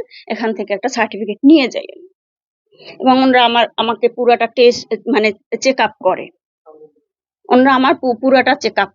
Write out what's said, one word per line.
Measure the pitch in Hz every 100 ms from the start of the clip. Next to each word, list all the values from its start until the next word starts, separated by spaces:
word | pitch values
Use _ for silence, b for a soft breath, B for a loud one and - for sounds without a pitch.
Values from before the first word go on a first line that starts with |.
| - B B
এখান | 220 226
থেকে | 214 202
একটা | 196 247
সার্টিফিকেট | 247 214 202 214 208
নিয়ে | 277 320 247
যাইয়েন।" | - - - 359 _ _ _ _ _ _ B B B
এবং | 254 262
ওনারা | 262 254 233
আমার, | 233 220 -
আমাকে | 233 226 233
পুরাটা | 233 240 233 226
টেস্ট, | 262 240 240 -
মানে | 220 - 208 214 208 _ 233
চেক | 262 262
আপ | 220 -
করে, | 185 175 - _ _ _ _ - 156 _ _ _ _ _ -
ওনারা | 247 262 262
আমার | 262 339
পু-, | 254 226
পুরাটা | 262 262 247 285
চেক | 220 208
আপ | 196